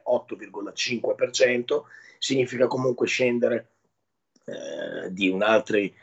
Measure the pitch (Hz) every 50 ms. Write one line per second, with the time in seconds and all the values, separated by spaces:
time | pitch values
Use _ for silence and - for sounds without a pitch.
0 | - - 120 117 - - 107 98 104 - - 104 101 98 - - - 127 123 110
1 | - - - - 127 123 - - 135 123 123 120 123 - 143 147 - - - -
2 | - - - _ - - 135 135 123 120 127 120 127 117 131 131 131 131 123 -
3 | 120 - - - 131 123 120 120 117 117 117 113 - - _ _ _ _ _ _
4 | _ _ _ _ _ _ _ _ _ - - - - - - - 50 - - -
5 | - 92 92 95 98 92 92 95 104 110 113 107 - - 110 104 101 92 - -